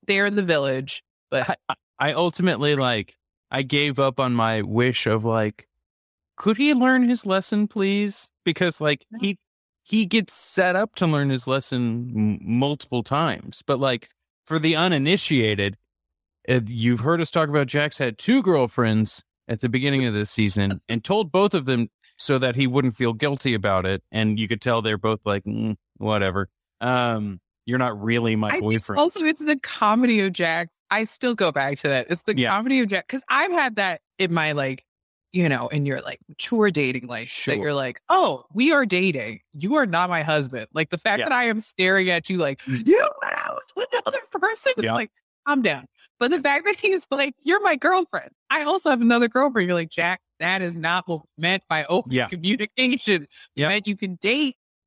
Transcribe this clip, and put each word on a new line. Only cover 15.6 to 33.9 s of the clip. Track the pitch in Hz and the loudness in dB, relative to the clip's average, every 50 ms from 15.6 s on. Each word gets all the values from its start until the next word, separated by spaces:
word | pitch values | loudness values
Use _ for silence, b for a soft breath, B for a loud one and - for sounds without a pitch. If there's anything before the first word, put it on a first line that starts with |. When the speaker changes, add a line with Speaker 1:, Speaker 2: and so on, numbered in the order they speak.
| 98 101 98 - _ _ _ _ _ _ _ _ _ _ _ _ _ - | 0 -2 -4 -6 _ _ _ _ _ _ _ _ _ _ _ _ _ 0
Speaker 2:
uh, | 127 127 110 | 0 0 0
you've | 104 123 113 113 120 123 113 | -2 -4 0 0 2 2 2
heard | 117 151 170 170 | 2 0 0 0
us | 165 - | -2 -2
talk | - 170 156 147 | 0 0 0 2
about | 147 151 143 120 | 2 0 0 0
Jax | - 147 147 151 - - | 0 0 -2 -2 -2 -4
had | 139 123 107 - | -4 -4 -4 -4
two | - - 247 269 | 0 2 2 4
girlfriends | 226 190 175 143 127 113 - - 120 110 110 110 110 104 - - - _ _ _ _ - | 4 4 4 4 2 2 2 2 2 4 4 2 2 0 -4 -10 -14 _ _ _ _ -8
at | 117 104 | -4 -4
the | - 120 | -2 -2
beginning | 113 127 131 143 139 135 131 | -2 0 0 0 0 0 0
of | 120 104 | 0 -2
this | 104 104 - | -2 -4 -2
season | - - 107 101 95 101 101 98 95 - - | 0 0 0 2 2 2 0 0 -2 -4 -6
Speaker 1:
<laughs> | - | -6
Speaker 2:
and | 117 117 - | -6 -4 -2
told | - 190 214 214 151 | 0 0 0 0 0
both | - 185 202 208 - | 2 2 2 2 2
of | 175 135 | 0 0
them | 131 131 120 117 - - _ b b b - | 0 0 0 0 -2 -6 _ b b b -8
so | - - 143 131 | -2 0 0 2
that | 131 127 120 | 2 0 2
he | 131 139 | 0 0
wouldn't | 127 123 143 131 127 113 | 2 2 2 2 2 0
feel | - 127 117 | 0 0 0
guilty | 113 107 147 147 139 135 - 135 117 | 0 0 0 0 0 0 0 0 0
about | 107 95 104 95 92 92 | 0 2 2 2 2 2
it. | 95 98 92 - _ | 0 -2 -2 -6 _
And | - 110 110 107 107 107 | -4 0 0 0 0 0
you | 110 98 | -2 -2
could | 117 107 | -4 -2
tell | - 127 117 113 | 0 0 0 0
they're | 107 110 107 98 | 0 0 -2 0
both | - 110 110 107 - | 0 -2 -2 -2 -2
like, | 104 101 101 - | -2 -2 -2 -4
"Mm, | 104 107 110 110 110 107 - _ _ _ - | -6 -6 -4 -4 -4 -6 -8 _ _ _ -6
whatever. | 107 107 107 104 98 95 90 98 95 - _ _ _ _ _ _ | -2 0 0 2 0 0 0 -2 -4 -6 _ _ _ _ _ _
Um, | 117 123 127 123 123 120 113 110 107 104 95 85 _ _ _ _ _ | -2 -2 0 0 0 0 -2 -4 -4 -6 -8 -12 _ _ _ _ _
you're | 117 123 127 | -4 -2 0
not | 127 123 107 104 | 0 -2 -2 -4
really | 101 113 117 120 113 113 110 | -2 0 0 2 2 2 2
my | 107 107 104 | 0 0 0
Speaker 1:
I | 113 | -2
think | 370 107 | 0 0
Speaker 2:
boyfriend." | 107 110 113 - - 104 - | 0 0 0 -2 -2 0 0
Speaker 1:
also, | 302 349 - - 320 | 0 0 0 0 -2
it's | 311 320 - 302 | -2 -2 0 -2
the | 302 302 269 | -2 -2 -2
comedy | - - - - 226 208 214 233 254 247 226 208 | -4 -8 -2 0 2 2 4 4 4 4 4 2
of | 196 196 | 2 0
Jax. | 175 - 175 165 160 170 175 165 _ _ _ _ | 0 -2 -2 0 0 -2 -4 -8 _ _ _ _
I | 196 214 220 | -2 -2 -2
still | 214 - - - 247 240 | -4 -6 -4 -2 -2 0
go | - 196 165 | 2 0 2
back | 151 147 135 139 143 - | 2 0 0 -2 -2 -2
to | - 147 | -2 0
that. | 139 131 120 - | 0 0 0 -2
It's | 175 170 | -6 -4
the | - - 214 | -4 -2 0
Speaker 2:
Yeah. | 131 123 117 | 0 2 2
Speaker 1:
comedy | 190 202 226 254 269 262 | 0 0 0 0 2 2
of | 240 202 | 2 0
Jax. | 196 180 - - | 0 -4 -4 -6
'Cause | - 262 - - | -8 -8 -4 -2
I've | 254 269 320 392 | 0 0 0 0
had | 349 339 285 254 220 | 0 0 0 0 -2
that | 208 196 185 | -2 -2 -2